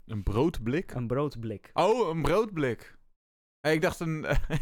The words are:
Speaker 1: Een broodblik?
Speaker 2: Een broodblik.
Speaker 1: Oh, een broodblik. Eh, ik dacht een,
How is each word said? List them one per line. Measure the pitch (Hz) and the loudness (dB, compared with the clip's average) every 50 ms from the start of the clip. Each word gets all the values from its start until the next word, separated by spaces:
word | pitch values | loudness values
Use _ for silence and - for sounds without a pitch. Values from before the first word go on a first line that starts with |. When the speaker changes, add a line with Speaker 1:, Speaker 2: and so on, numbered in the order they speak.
| - | -12
Speaker 1:
Een | - 110 104 95 | -10 -8 -4 -2
broodblik? | 113 101 113 147 175 - - 107 113 131 170 196 - - | 0 2 4 2 2 0 -2 -2 -2 -2 -2 -4 -4 -6
Speaker 2:
Een | 127 120 | -6 -4
broodblik. | 110 127 139 151 143 - 117 117 110 104 95 - - - | -2 -2 -2 -2 -2 -4 -6 -8 -8 -8 -10 -12 -6 0
Speaker 1:
Oh, | - 165 202 233 254 214 160 | 2 4 4 4 4 2 0
een | 165 165 | 0 0
broodblik. | 139 143 165 208 240 208 196 160 143 127 110 - - - - - - _ _ _ _ _ _ _ _ _ _ _ | 2 2 2 2 2 0 -2 -2 0 0 0 -4 -8 -16 -20 -20 -20 _ _ _ _ _ _ _ _ _ _ _
Eh, | - 151 160 | 0 0 2
ik | 160 | 2
dacht | 175 170 160 - | 2 0 0 -2
een, | 175 165 160 156 - 71 147 - - - 160 147 | -4 -4 -4 -4 0 2 2 2 2 2 2 2